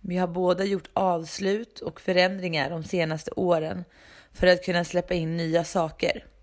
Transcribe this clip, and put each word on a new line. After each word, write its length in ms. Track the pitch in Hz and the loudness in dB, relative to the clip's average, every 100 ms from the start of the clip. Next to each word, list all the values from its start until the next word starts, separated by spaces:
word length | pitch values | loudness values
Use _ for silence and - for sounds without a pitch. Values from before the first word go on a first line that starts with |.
Vi 160 | 185 180 | -4 -2
har 100 | 180 | -2
båda 360 | 170 180 180 | 0 2 2
gjort 260 | 202 196 - | 0 -2 -2
avslut 880 | - 190 170 160 - 196 202 233 - | 0 2 0 -4 -4 -2 -2 -4 -10
och 200 | - - | -12 -8
förändringar 680 | - 180 180 190 180 160 139 | 0 2 2 0 -4 -2 -2
de 140 | 165 | -4
senaste 460 | 156 185 160 156 - - | -2 0 0 -2 -4 -2
åren 480 | 185 170 156 - 180 - - - - | 2 2 0 -6 -10 -18 -20 -20 -20
för 140 | - 180 | 2 4
att 180 | 180 | 4
kunna 200 | 180 175 | 4 0
släppa 300 | 170 180 175 | 0 -2 0
in 220 | 180 160 165 | -2 0 -2
nya 280 | 165 165 | 0 0
saker. 600 | 165 196 160 - 170 - - _ | 0 0 -2 -2 -2 -2 -8 _